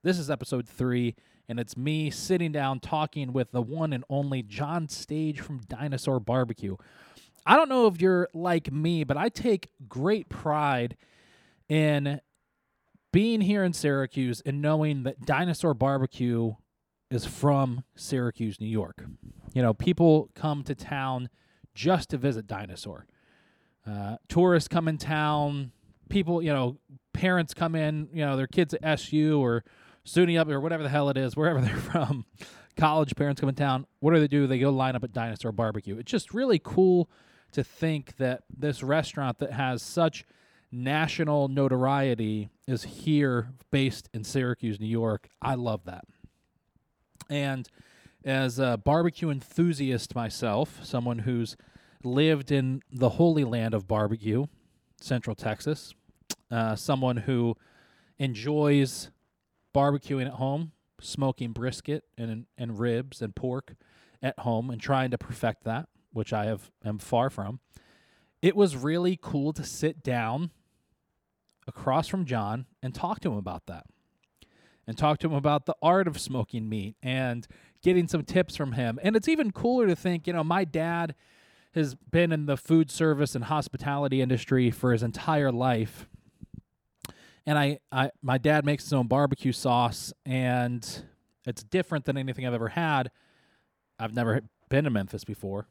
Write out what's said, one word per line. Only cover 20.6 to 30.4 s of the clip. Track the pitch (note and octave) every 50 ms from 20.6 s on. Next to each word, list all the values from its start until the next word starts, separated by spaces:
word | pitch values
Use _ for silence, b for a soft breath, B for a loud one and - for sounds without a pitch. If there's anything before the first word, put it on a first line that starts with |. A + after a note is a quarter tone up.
to | B2 - C#3
town | - - - D3 C#3 C3+ C3+ C3 B2 B2 A#2+ b b b b b b b b
just | _ - - E3 F#3 E3 - _
to | - C3
visit | B2 C#3+ B2 - G#2 -
Dinosaur. | G#2+ G2 G#2 F#2 F2+ - - G#2+ E2 - - _ b b b b b b b b b b b b b b _
Uh, | A2 G#2 G2+ G2+ G2+ A2+ - _ -
tourists | - E3+ F3+ F3+ F3 E3 -
come | - - E3+ E3 D#3+
in | D#3+ -
town, | - C#3+ D#3 D3+ D3+ D3+ D3+ D3 D3 D3 C#3+ C#3+ C#3 B2 _ _ _ _ _ _ _ -
people, | - G3+ F3 E3 F3 E3+
you | E3+ D#3
know, | D3 C3+ B2+ B2 C#3 - _ _ C3+ - _ _ -
parents | - F#3 F#3 F3+ F3+ E3 - -
come | - E3+ E3 E3
in, | D#3+ D#3 D3+ D#3 D3+ D3+ -
you | E3 E3 D3+
know, | C#3 C3+
their | C3 C3+ B2+
kids | - F#3+ E3+ C#3+ -
at | -
S | D#3 D#3 D3+ C3+ - -
U | D3+ D3+ D3+ D#3 D3+ D3
or | C3 A#2+ A#2 A#2 b b b b b b b b b
suny | - - E3+ F3+ F3 E3+
up | E3